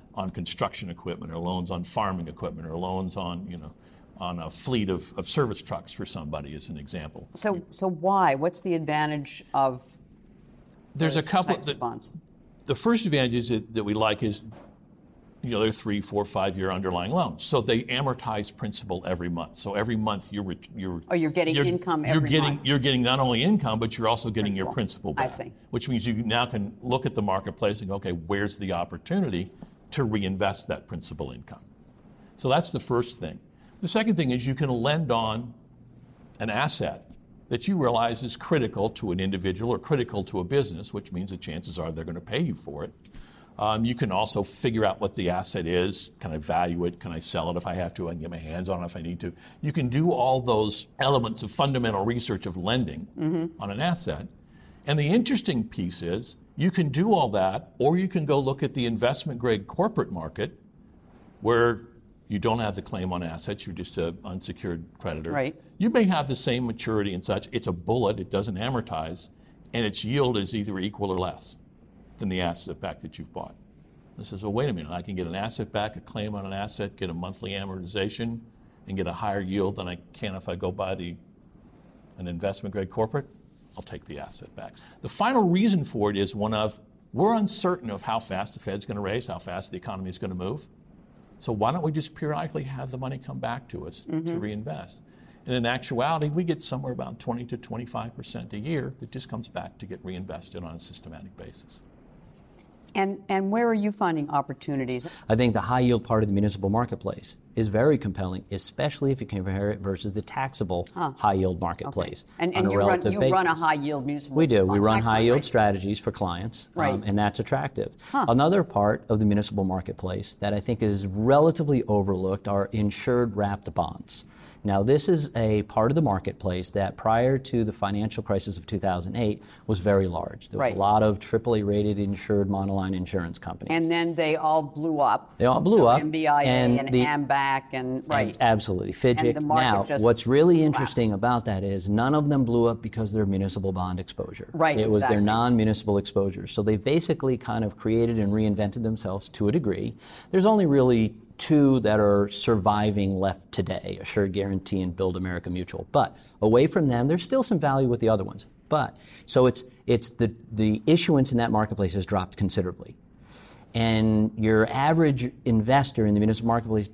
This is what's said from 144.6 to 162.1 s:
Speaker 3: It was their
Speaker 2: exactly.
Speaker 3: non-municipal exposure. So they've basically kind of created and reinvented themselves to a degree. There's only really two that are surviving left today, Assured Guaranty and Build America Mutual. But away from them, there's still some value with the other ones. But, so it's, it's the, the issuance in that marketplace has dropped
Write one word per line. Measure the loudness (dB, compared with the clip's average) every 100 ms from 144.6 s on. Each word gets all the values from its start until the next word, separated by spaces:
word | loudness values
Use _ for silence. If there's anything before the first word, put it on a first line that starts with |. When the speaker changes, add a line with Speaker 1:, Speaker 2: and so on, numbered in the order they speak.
| 2 4
Speaker 3:
It | 4
was | 4
their | 4
Speaker 2:
exactly. | 4 4
Speaker 3:
non-municipal | 4 4 4 4 2 2 0
exposure. | 2 0 0 -2 -4
So | -2
they've | 2 2
basically | 2 2 2 0 0 0
kind | -2 -2
of | -2 -2
created | 0 2 4 2
and | 2
reinvented | 4 2 2 0 0
themselves | -2 -2 -4 -6 -8
to | -2 2
a |
degree. | 2 0 -2 -4 -8 -16 -20 -2
There's | 4 6
only | 6 6
really | 6 6 6 2 -2 -14 -8
two | 2 6 6 6
that | 4 4
are | 6 6 4
surviving | 0 2 4 4 4 2 2 0
left | 0 0 -2 -6
today, | -4 -4 -4 -6 -8
Assured | -4 0 0
Guaranty | 0 0 -2 -2 -2
and | -2 0
Build | -2 0
America | -4 -4 -4
Mutual. | -6 -6 -8 -2
But | 0 0 -2 -20 0
away | 4 6 6
from | 4 2
them, | 2 2
there's | 0
still | 0 0
some | 2 2
value | 2 2 2
with | 2
the | 4
other | 2
ones. | 0 -8 -16 -20 _
But, | 0 0 -6 -20 -20 0
so | 6 6
it's, | 4 -4 -8 0
it's | 2 2
the, | 0 0 0 -8
the | 0 2 4 4
issuance | 4 6 4 4
in | 2
that | 4
marketplace | 4 2 2 0
has | 0
dropped | 0